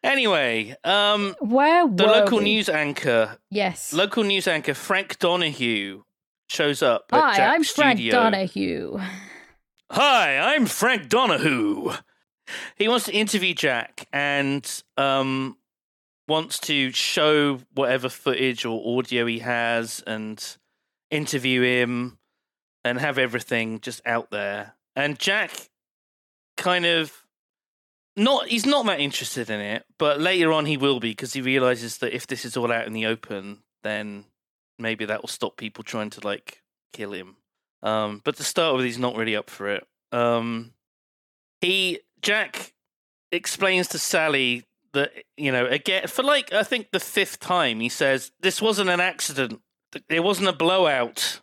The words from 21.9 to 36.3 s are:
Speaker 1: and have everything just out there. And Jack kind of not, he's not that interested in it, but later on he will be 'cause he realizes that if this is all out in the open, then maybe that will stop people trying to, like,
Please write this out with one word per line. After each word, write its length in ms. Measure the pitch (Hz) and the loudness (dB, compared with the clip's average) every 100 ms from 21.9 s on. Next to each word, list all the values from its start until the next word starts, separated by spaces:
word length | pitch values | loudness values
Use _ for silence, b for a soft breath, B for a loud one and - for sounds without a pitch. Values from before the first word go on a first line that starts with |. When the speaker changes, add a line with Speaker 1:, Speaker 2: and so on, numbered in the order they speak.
| 120 123 - _ _ _ _ _ _ | -2 -6 -10 _ _ _ _ _ _
Speaker 1:
and 160 | 123 123 | -4 -2
have 180 | 147 135 | -2 0
everything 640 | 127 120 - 117 113 113 | 0 -2 -2 -2 -2 -6
just 220 | - 117 - | -10 -10 -4
out 240 | 117 - | -4 -2
there. 420 | 104 101 101 104 _ _ - | -6 -4 -6 -10 _ _ -4
And 220 | 143 143 | -4 -2
Jack 520 | - 202 180 - - _ _ _ _ _ _ _ _ - | -2 0 -2 -8 -18 _ _ _ _ _ _ _ _ -6
kind 280 | 180 180 170 | -2 0 2
of 380 | 165 156 - _ _ _ _ _ _ _ _ _ - | 0 -2 -10 _ _ _ _ _ _ _ _ _ 0
not, 320 | 220 285 - | 2 2 0
he's 180 | 226 247 | -2 2
not 200 | 285 226 | 2 2
that 140 | 170 | 0
interested 500 | 143 139 131 - 113 | -2 -4 -6 -8 -6
in 100 | 107 | -4
it, 240 | 104 113 - _ | -4 -8 -10 _
but 220 | 151 147 | 0 2
later 320 | 170 185 160 | 0 2 2
on 120 | 156 151 | 2 0
he 120 | 147 | 0
will 220 | 143 127 | 2 0
be 160 | 117 104 | -2 -6
'cause 180 | 127 | -8
he 80 | 135 | -6
realizes 560 | 127 135 127 123 117 - | 0 2 2 0 -4 -6
that 140 | 120 | -6
if 140 | 131 - | -6 -8
this 180 | 123 123 | -10 -6
is 100 | 127 | -4
all 160 | 120 | -2
out 140 | 117 110 | -2 -4
in 80 | |
the 120 | 110 110 | -4 -2
open, 560 | 113 - 101 98 104 _ _ | -4 -6 -10 -10 -16 _ _
then 420 | 107 107 104 101 101 _ _ _ _ _ | -6 -6 -8 -12 -18 _ _ _ _ _
maybe 260 | 113 113 107 | -6 -6 -4
that 160 | 107 | -6
will 40 | 110 | -6
stop 280 | - 110 - | -6 -8 -8
people 260 | 110 - | -14 -14
trying 260 | 110 117 107 | -10 -8 -8
to, 80 | - | -8
like, 340 | 104 | -8